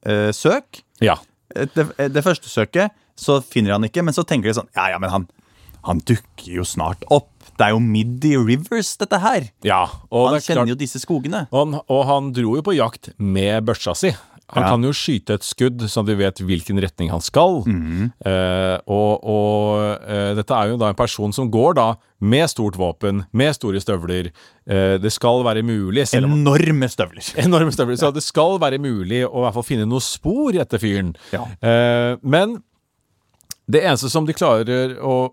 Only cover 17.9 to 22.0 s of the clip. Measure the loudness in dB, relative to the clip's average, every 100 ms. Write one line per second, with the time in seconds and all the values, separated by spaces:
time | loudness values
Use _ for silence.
17.9 | -4 -4 -4 -2 0 0 0 0 -2 -2
18.9 | 0 2 0 0 0 2 2 0 0 0
19.9 | -4 -6 -4 -2 -2 0 0 0 0 -2
20.9 | 0 -2 -2 -4 -2 0 2 4 4 2
21.9 | -2